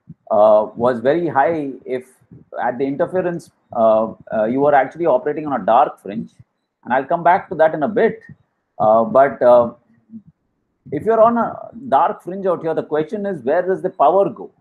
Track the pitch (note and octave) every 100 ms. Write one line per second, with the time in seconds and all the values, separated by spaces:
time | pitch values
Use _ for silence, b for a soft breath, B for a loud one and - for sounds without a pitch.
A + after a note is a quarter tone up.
0 | _ - _ G#2+ G#2+ G#2+ G2+ - A#2+ A#2+
1 | B2 E3 E3 C3+ D#3 E3 C#3+ B2 - B2+
2 | - _ _ - _ - A2+ B2 C3+ C#3
3 | E3+ F3+ F3+ E3+ - _ _ - A2+ A2
4 | A2 - - A2 A2 C3 C#3+ C#3 C3+ D#3+
5 | E3+ D#3 D3+ D3 D3+ B2+ F#2+ A#2 D3 -
6 | - A2 A#2 _ - _ _ _ A#2 B2+
7 | C3+ E3+ E3+ F3+ - D#3+ D#3+ D#3+ C3+ G#2+
8 | A3 - - - _ _ _ - G#2+ A2+
9 | A2 B2 C#3 A#2 B2 B2 A#2+ - _ _
10 | _ - _ _ _ _ _ _ - D3
11 | G3+ A3+ A3+ A#3 G3+ - G1+ - C3 C3+
12 | F3 - E3+ F#3+ F#3+ E3 D#3+ D#3+ - D3+
13 | D#3 G#3 G3+ F3 A#2+ E3 F3+ F3+ E3+ -
14 | C#3+ F#3 F#3+ G2+ F2 _